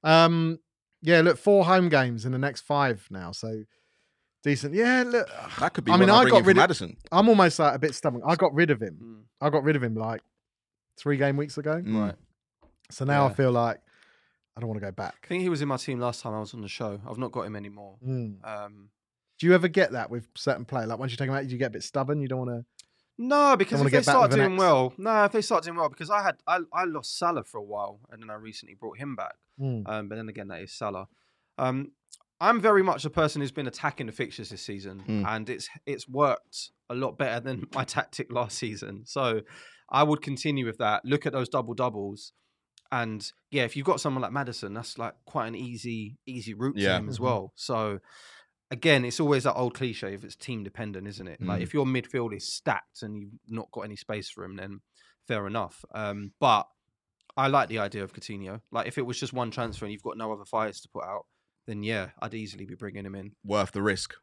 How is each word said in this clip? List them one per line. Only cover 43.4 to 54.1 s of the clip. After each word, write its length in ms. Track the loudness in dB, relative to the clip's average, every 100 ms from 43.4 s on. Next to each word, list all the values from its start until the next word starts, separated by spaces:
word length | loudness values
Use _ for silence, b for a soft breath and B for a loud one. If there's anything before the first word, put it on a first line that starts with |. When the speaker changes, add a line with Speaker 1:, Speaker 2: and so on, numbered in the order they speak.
| _
Speaker 3:
yeah, 120 | -2
if 120 | -2 -2
you've 100 | -2
got 140 | 0
someone 200 | -2 -4
like 100 | -4
Maddison, 420 | -6 -8 -10 -10
that's, 240 | -10 -12 -10
like, 180 | -12 -12 -8
quite 220 | -6 -6
an 80 | -8
easy, 600 | -10 -10 -8 -8 -10 -14 -14
easy 280 | -12 -12
route 240 | -6 -6 0
Speaker 2:
Yeah. 120 | 0
Speaker 3:
to 100 | 0
him 60 | -2
as 60 | -4
Speaker 1:
Mm-hmm. 80 | -2
Speaker 3:
well. 260 | -2 -6 -14
So 440 | -4 -2 -2 -6 b b b b b _ _ -2
again, 300 | 4 4 4
it's 140 | -2
always 240 | 0 2 2
that 80 | 0
old 180 | -4
cliche 400 | -4 -8 -6 -10
if 100 | -10
it's 120 | -14 -16
team 280 | -12 -10
dependent, 440 | -10 -12 -12 -10 -12
isn't 200 | -14 -16
it? 140 | -10
Like, 180 | -6 -4
Speaker 2:
Mm. 40 |
Speaker 3:
if 100 | -2
your 120 | -2 0
midfield 500 | -2 -4 -6 -6 -8
is 100 | -10
stacked 580 | -6 -4 -4 _ -16
and 140 | -14 -12
you've 140 | -14 -20 -12
not 240 | -12 -10
got 100 | -12
any 140 | -12 -14
space 340 | -10